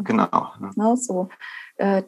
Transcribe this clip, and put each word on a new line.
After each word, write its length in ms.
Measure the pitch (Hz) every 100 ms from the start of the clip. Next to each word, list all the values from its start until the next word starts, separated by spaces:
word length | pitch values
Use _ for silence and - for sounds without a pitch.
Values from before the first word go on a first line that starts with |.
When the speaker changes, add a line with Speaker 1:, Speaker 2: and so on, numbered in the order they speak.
Speaker 1:
genau, 480 | 98 113 92 85 - -
ne? 120 | 98 208
Speaker 2:
Ne, 200 | 220 247
so, 320 | - 185 185 - - - - -
äh, 260 | 202 196